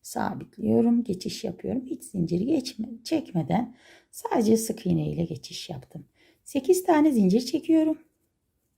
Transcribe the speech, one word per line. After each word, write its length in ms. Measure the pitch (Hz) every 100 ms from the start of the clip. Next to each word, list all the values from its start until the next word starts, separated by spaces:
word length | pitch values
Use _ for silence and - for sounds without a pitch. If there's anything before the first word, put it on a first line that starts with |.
Sabitliyorum. 1000 | - - - - - - 214 226 233 240
Geçiş 400 | - 180 - -
yapıyorum. 420 | 202 175 - 240
Hiç 180 | 254 -
zincir 380 | - 190 160 175
geçme, 460 | 233 311 - - 220 -
çekmeden 720 | - 320 - 170 143 180 240 - _ - _
sadece 460 | - - 285 214 220
sık 280 | 220 220
iğne 220 | 180 160 151
ile 160 | 147
geçiş 440 | 165 160 - 180 -
yaptım. 360 | 131 - 156 - _ _ _
Sekiz 400 | - 285 269 370
tane 280 | 370 302 302
zincir 300 | 240 185 220
çekiyorum. 600 | - 320 - 320 311 311 _ _ _ _ _ _ _